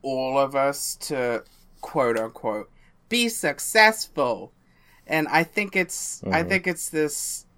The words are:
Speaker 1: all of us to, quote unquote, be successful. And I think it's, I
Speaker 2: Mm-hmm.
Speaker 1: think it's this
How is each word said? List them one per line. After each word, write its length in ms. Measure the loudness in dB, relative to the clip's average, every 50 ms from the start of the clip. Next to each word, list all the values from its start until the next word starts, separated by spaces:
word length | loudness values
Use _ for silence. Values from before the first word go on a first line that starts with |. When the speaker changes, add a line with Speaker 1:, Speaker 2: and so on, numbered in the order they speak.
Speaker 1:
all 380 | -4 -4 -2 -2 -2 2 2 2
of 160 | 2 4 2
us 400 | 2 2 2 2 -2 -6 -8 -8 -8 -6 -4
to, 360 | -2 0 0 0 0 -2 -4 -8 _ _ _ _ -20 _
quote 360 | -16 -6 0 2 2 2 2 0
unquote, 520 | -2 -4 -8 -6 -6 -4 -4 -4 -8 -10 _ _ -20 -20 _ _ _ _
be 180 | 0 2 2 0
successful. 1200 | 0 -2 -2 -2 -2 -2 -8 0 6 8 8 8 6 2 -8 -8 -2 0 0 0 0 -2 -6 -16 _ _ _ _ _ _ _ _ _ _ _ -2
And 200 | 0 0 0 2
I 160 | 2 2 2
think 320 | 2 -2 -4 -4 -2 0
it's, 460 | -2 -2 -2 -4 -10 -8 -10 -10 -8 -4
I 160 | -2 0 0
Speaker 2:
Mm-hmm. 80 | 0 0
Speaker 1:
think 180 | -2 0 0
it's 220 | -2 -4 -4 -6 -6
this 580 | -2 0 0 0 -2 -6 -8 -8 -10 -10 -14 _ _